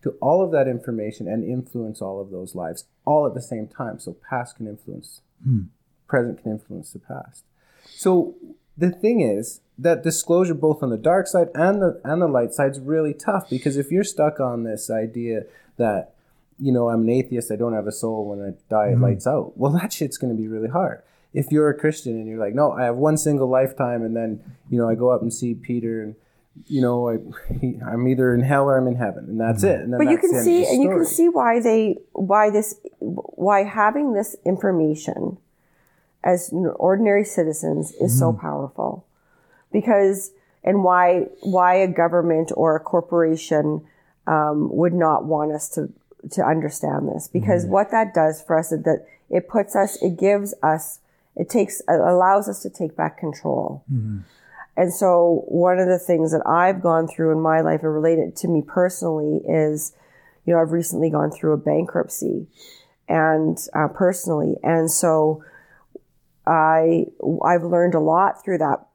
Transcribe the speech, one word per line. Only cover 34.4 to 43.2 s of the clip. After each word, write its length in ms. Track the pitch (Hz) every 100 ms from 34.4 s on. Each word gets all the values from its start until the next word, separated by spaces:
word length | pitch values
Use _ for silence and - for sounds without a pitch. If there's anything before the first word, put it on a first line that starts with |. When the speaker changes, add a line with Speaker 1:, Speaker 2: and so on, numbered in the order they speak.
| -
Speaker 3:
information 920 | 190 202 180 156 156 - - - 185 _ _ _ _ _ _ _ _
as 300 | 165 180 180
n-, 140 | 165 180 -
ordinary 460 | 175 190 220 202
citizens 680 | 208 - 160 151 160 151 156
is 260 | - - 123
so 120 | 127
Speaker 2:
Mm-hmm. 80 | 110
Speaker 3:
powerful, 640 | 82 73 135 - - - _ _ _ _ _ _ _
because, 580 | 214 208 208 196 196 - _ _ _
and 200 | - 202
why, 420 | 180 180 180 180 190 -
why 320 | - 185 180 185
a 100 | 190
government 640 | 175 170 175 170 160 165 -
or 200 | 160 156
a 40 |
corporation, 1040 | 156 175 170 170